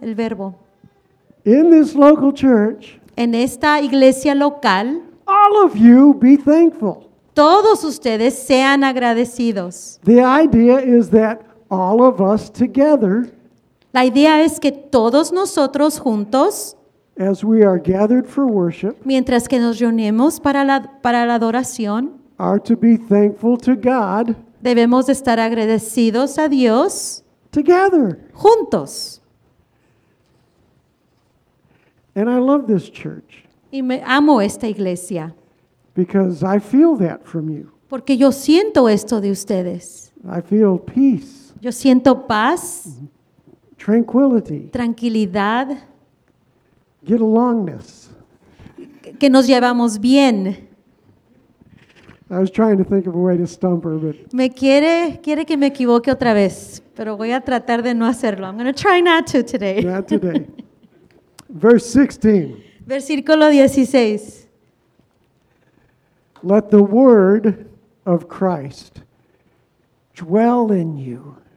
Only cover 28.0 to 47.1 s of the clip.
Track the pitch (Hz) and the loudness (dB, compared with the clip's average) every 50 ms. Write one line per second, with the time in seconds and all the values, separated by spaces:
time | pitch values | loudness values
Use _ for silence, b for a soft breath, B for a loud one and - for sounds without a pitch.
28 | 262 196 165 - - _ _ - - 403 466 440 359 - - 170 139 - - - | 0 -2 -4 -8 -14 _ _ 0 2 4 4 4 2 -2 -4 -6 -6 -8 -12 -14
29 | - - - - _ _ _ _ _ _ _ _ _ _ _ _ _ _ _ _ | -14 -16 -16 -20 _ _ _ _ _ _ _ _ _ _ _ _ _ _ _ _
30 | _ _ _ _ _ _ _ _ _ _ _ _ _ _ _ _ _ _ _ _ | _ _ _ _ _ _ _ _ _ _ _ _ _ _ _ _ _ _ _ _
31 | _ _ _ _ _ _ _ _ _ _ _ _ _ _ _ _ _ _ _ _ | _ _ _ _ _ _ _ _ _ _ _ _ _ _ _ _ _ _ _ _
32 | _ _ _ 196 208 233 247 247 247 262 277 294 262 214 214 180 - - - - | _ _ _ -6 -4 -2 -2 0 0 0 0 -2 0 -2 -2 -2 -4 -6 -14 -18
33 | - 156 160 160 - _ _ _ _ _ _ _ _ _ - 269 254 254 254 262 | -16 -16 -16 -16 -20 _ _ _ _ _ _ _ _ _ -12 -8 -6 -6 -6 -6
34 | - - 262 277 294 302 294 233 202 202 - - - 226 208 - 202 185 180 175 | -4 -2 0 2 2 4 2 2 2 -2 -4 -6 -8 -8 -6 -6 -6 -6 -6 -8
35 | 180 - 202 165 156 160 160 _ _ _ _ _ _ _ _ _ _ _ _ - | -8 -10 -10 -10 -10 -12 -14 _ _ _ _ _ _ _ _ _ _ _ _ -4
36 | 180 180 - 196 190 185 180 143 151 190 196 208 202 - - 269 320 339 320 233 | -4 -2 0 -2 -2 -2 -2 -4 -4 -2 -2 -4 -2 0 2 2 2 2 2 0
37 | 190 165 - - - - - 170 151 156 156 147 151 - _ _ _ _ - 254 | -2 -4 -4 -8 -14 -12 -10 -10 -8 -8 -10 -12 -14 -18 _ _ _ _ -14 -10
38 | - - 277 233 269 277 254 269 - - 302 349 415 440 427 320 254 226 214 208 | -4 -2 0 2 2 2 2 0 0 0 2 2 2 0 0 2 2 2 2 0
39 | 208 - 240 214 196 202 196 190 - - 214 185 180 180 175 175 - - - - | -2 -4 -6 -4 -4 -4 -6 -6 -6 -6 -6 -6 -6 -6 -8 -12 -14 -18 -20 -20
40 | - _ _ - - 185 - 175 170 - 208 214 220 202 185 175 - - - 247 | -20 _ _ -20 -16 -12 -10 -10 -6 -2 0 2 2 2 0 -2 -4 -6 -2 0
41 | 269 277 247 160 - - - - _ _ _ - - 247 240 - - 269 254 254 | 0 2 0 -2 -4 -12 -20 -20 _ _ _ -14 -12 -12 -8 -2 0 2 2 4
42 | 247 269 254 254 - - 233 208 214 254 330 339 - - - - - 175 139 120 | 4 2 0 0 -2 -4 -4 -2 -2 -2 -2 -4 -6 -12 -16 -18 -18 -20 -20 -20
43 | 143 147 _ _ _ _ _ _ _ _ _ _ _ _ _ - - - 208 233 | -20 -20 _ _ _ _ _ _ _ _ _ _ _ _ _ -10 -4 -2 0 0
44 | 226 220 - 240 277 277 247 226 - - 156 143 143 151 - 233 240 233 226 233 | 0 0 0 0 2 2 2 0 -2 -4 -8 -12 -12 -12 -10 -8 -6 -6 -6 -6
45 | 233 240 226 220 214 185 175 208 196 208 220 240 269 262 285 - - _ _ _ | -6 -4 -2 -2 -4 -4 -4 -4 -4 -4 -4 -4 -4 -6 -10 -12 -16 _ _ _
46 | _ _ _ _ _ _ _ _ _ _ _ _ _ _ _ _ _ _ _ _ | _ _ _ _ _ _ _ _ _ _ _ _ _ _ _ _ _ _ _ _
47 | _ 156 | _ -4